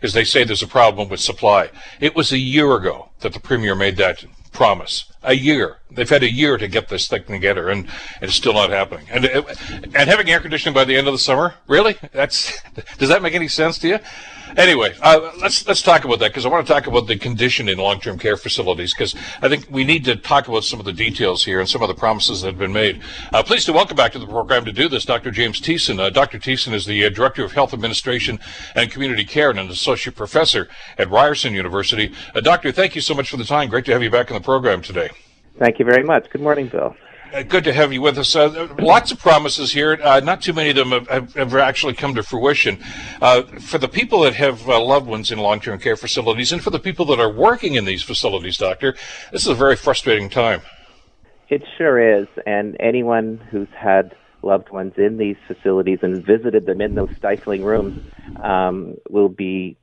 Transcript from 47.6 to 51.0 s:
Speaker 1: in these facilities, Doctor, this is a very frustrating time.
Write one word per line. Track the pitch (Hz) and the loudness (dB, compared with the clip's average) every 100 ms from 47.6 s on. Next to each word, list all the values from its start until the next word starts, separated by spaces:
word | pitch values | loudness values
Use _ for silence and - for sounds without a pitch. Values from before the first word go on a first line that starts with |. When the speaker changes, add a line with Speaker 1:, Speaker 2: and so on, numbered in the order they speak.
| 190 | -2
Speaker 1:
in | 135 | -2
these | 98 92 | -2 -6
facilities, | - 120 123 95 85 90 | -6 -4 -2 -4 -4 -4
Doctor, | 95 92 135 127 - - - | -2 0 -2 -4 -12 -18 -10
this | - | -6
is | - | -2
a | |
very | 123 139 123 | 2 4 4
frustrating | - 131 - 110 98 | 2 0 2 0 0
time. | - 117 92 - - - _ | 0 0 0 -6 -20 -20 _